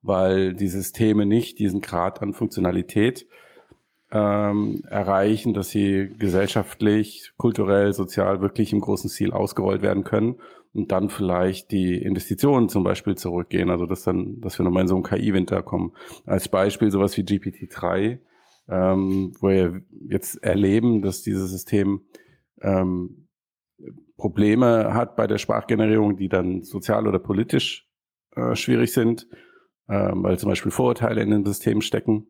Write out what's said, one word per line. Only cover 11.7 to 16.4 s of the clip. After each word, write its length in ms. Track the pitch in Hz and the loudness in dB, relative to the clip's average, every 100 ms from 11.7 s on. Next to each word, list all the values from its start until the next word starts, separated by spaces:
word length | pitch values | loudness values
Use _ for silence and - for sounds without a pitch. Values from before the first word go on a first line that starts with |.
die 240 | 101 92 90 | 0 0 0
Investitionen 720 | - 90 - 98 139 135 113 | -2 -4 -4 0 4 4 2
zum 160 | 101 | 2
Beispiel 320 | 92 95 - 95 | 0 0 -2 -4
zurückgehen, 540 | 92 87 87 90 90 | -4 -4 -4 -2 0
also 160 | 90 87 | 0 -2
dass 180 | 92 | -2
dann, 380 | - 92 92 - | -2 -2 -4 -8
dass 180 | 92 - | -10 -2
wir 60 | 95 | 0
nochmal 160 | 90 | 2
in 80 | 92 | 2
so 60 | 92 | 0
einen 100 | 87 | 0
K-I-Winter 580 | - 107 95 90 95 | -2 0 0 0 -2
kommen. 300 | - 92 87 - - - - | -4 -4 -4 -8 -20 -20 -4
Als 240 | 98 | -4